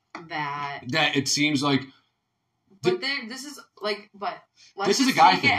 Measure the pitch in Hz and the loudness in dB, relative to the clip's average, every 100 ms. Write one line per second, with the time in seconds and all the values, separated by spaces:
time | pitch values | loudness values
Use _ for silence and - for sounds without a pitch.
0 | _ - 165 160 147 143 143 143 123 156 | _ -18 -10 -8 -6 -6 -8 -10 -4 0
1 | 147 143 127 - 151 143 143 135 127 - | 0 0 0 0 0 0 2 0 -2 -14
2 | _ _ _ _ _ _ _ - - 370 | _ _ _ _ _ _ _ -4 -2 0
3 | 262 277 226 254 285 277 - _ 208 208 | -2 -6 -8 -14 -14 -16 -20 _ -8 -8
4 | - 196 190 160 - _ - - 202 403 | -10 -10 -10 -10 -16 _ -20 -4 0 2
5 | 262 - - 185 277 | 2 6 6 6 2